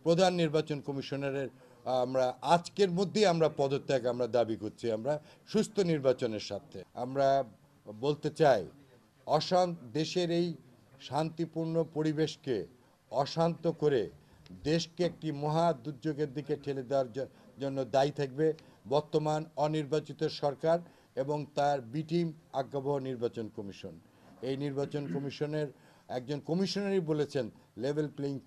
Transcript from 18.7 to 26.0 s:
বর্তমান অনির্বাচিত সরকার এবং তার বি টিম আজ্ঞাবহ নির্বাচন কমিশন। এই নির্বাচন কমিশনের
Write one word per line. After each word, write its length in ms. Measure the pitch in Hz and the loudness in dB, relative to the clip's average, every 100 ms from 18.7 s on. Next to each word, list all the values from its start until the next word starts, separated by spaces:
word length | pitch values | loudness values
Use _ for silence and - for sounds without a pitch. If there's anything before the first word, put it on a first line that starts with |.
| - 101 | -14 -2
বর্তমান 560 | 143 151 160 151 151 156 - | 0 2 0 2 -2 -2 -2
অনির্বাচিত 680 | 151 156 139 151 151 131 | 0 0 0 -2 -2 -4
সরকার 560 | 151 - 143 135 160 170 170 - _ - | -4 -2 -2 0 0 0 0 -20 _ -6
এবং 300 | 135 151 139 - | -2 -2 -2 0
তার 260 | 143 143 | 2 2
বি 220 | 113 143 | -2 -6
টিম 300 | 156 170 170 151 - | -2 0 0 -4 -8
আজ্ঞাবহ 460 | 131 123 143 135 143 | -4 -2 -2 0 -2
নির্বাচন 500 | 131 123 117 120 107 113 | -2 -2 -2 -2 -8 -8
কমিশন। 440 | 101 92 95 82 - _ - - | -10 -10 -14 -16 -20 _ -20 -10
এই 160 | 127 135 | -6 -4
নির্বাচন 560 | 143 135 139 147 143 | -4 -4 -4 -4 -4
কমিশনের 540 | 170 139 - 147 151 147 - - - | -4 -6 -6 -4 -2 -4 -8 -20 -20